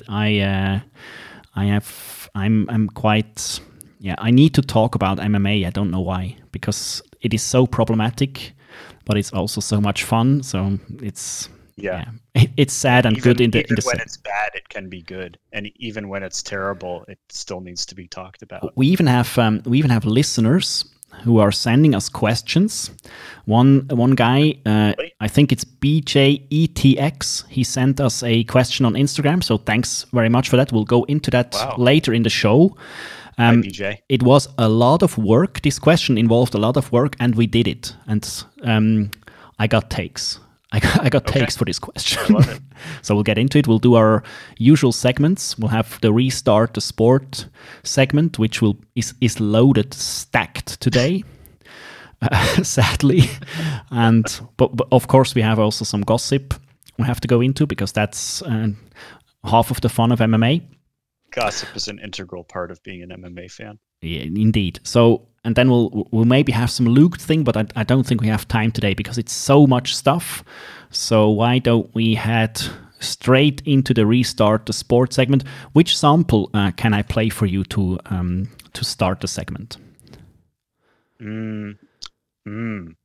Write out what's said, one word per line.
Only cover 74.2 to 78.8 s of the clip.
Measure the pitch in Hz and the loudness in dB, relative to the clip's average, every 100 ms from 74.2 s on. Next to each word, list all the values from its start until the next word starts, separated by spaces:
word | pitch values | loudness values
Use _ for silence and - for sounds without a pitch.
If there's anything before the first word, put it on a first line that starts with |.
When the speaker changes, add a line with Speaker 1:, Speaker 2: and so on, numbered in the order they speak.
| 123 - 107 107 - | 0 0 2 2 -2
Speaker 1:
the | |
Sport | 107 - 120 127 | -8 0 0 0
segment? | - 127 139 - - - | 0 2 2 0 -16 -2
Which | 151 170 - | 2 2 2
sample, | 147 156 165 110 92 | 2 2 4 2 0
uh, | 107 98 - | -2 -2 0
can | 113 | 0
I | 104 | 0
play | 104 - 110 | -2 -2 -2
for | - 101 | -2 -2
you | 95 | -2
to, | 92 - 92 92 - | -4 -2 -2 -4 -6
um, | 95 90 90 107 - - | -4 -2 -4 -6 -12 -18
to | - | -12